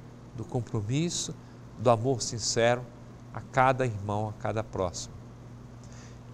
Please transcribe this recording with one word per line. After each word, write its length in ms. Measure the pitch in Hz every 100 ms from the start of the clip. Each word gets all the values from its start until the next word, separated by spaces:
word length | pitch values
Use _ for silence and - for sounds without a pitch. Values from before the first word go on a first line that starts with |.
| - - - -
do 80 |
compromisso, 920 | 107 127 110 113 101 139 170 - - - - - - -
do 100 | 117
amor 320 | 117 120 127
sincero 640 | - 117 - 123 117 123 127 - - - -
a 80 | -
cada 460 | - - 127 127 127
irmão, 420 | 104 101 104 107
a 40 |
cada 280 | 107 107 107
próximo. 520 | 107 95 90 - - - - - - - - - - - - - -